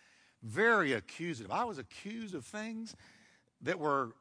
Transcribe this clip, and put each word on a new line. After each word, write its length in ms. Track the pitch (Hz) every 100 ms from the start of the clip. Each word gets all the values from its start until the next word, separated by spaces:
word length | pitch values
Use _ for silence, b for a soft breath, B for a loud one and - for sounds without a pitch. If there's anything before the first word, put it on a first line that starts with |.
| b b b b
very 500 | 113 127 226 220 151
accusative. 600 | 117 - - 170 135 98
I 100 | 160
was 160 | 240 156
accused 560 | 113 - 202 226 220
of 100 | 165
things 520 | - 214 220 226 226 b b b b b b _
that 180 | 127 180
were 340 | 151 139 120 -